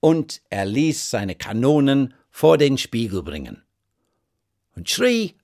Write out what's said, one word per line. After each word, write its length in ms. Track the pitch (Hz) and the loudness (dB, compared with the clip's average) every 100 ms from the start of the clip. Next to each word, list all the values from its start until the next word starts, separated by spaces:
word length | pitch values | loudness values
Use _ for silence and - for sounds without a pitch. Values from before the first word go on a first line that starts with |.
Und 400 | 156 165 147 - _ | 4 2 -2 -10 _
er 160 | 98 98 | -6 -4
ließ 460 | 110 160 151 - | 0 -2 -2 -4
seine 240 | 117 101 90 | -6 -6 -8
Kanonen 760 | - 110 127 151 139 139 131 _ _ | -6 0 2 4 4 2 0 _ _
vor 280 | - 156 160 | 2 4 6
den 200 | 147 135 | 4 0
Spiegel 460 | - 117 113 95 | -4 -4 -4 -6
bringen 400 | 78 76 65 50 _ _ _ _ _ _ _ _ _ _ _ - | -8 -12 -12 -16 _ _ _ _ _ _ _ _ _ _ _ -18
und 140 | 82 | -8
schrie 480 | - 247 233 202 _ | 0 2 0 -2 _